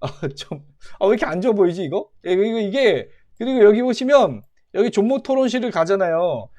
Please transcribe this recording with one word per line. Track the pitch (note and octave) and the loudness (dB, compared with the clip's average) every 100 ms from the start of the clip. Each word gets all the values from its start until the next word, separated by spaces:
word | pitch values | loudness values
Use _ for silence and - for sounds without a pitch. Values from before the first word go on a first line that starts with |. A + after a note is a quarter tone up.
어, | C3+ - E3 - | -12 -8 -10 -10
좀, | - D3 - _ - - | -14 -16 -16 _ -18 -2
아, | G3 | 0
왜 | |
이렇게 | A3+ - | 0 -2
안 | F3 | -2
좋아 | A#3+ | 0
보이지, | G3+ F3+ F3 | 2 0 0
이거? | D#3 F#3 - _ F3+ | -6 -6 -8 _ -2
예, | |
이거, | F#3 A3 A3+ | 0 0 -2
이게, | G3+ C4+ A#3 C3+ - - _ - | -4 0 0 0 -4 -18 _ -10
그리고 | A#3+ B3+ | -4 4
여기 | G#3 G#3+ | 6 6
보시면 | B3 A#3 C4 C#4 F3+ G#2 - _ _ | 2 -2 4 4 4 -2 -14 _ _
여기 | F#3 A#3 | -2 0
존모 | G3+ A3 C4+ | 2 0 0
토론실을 | - C4 C4 B3 A#3+ | 0 0 0 -2 -2
가잖아요. | E3 E3 G3 F3 E3 F3+ B2 G2 | -2 0 0 0 0 0 -4 -10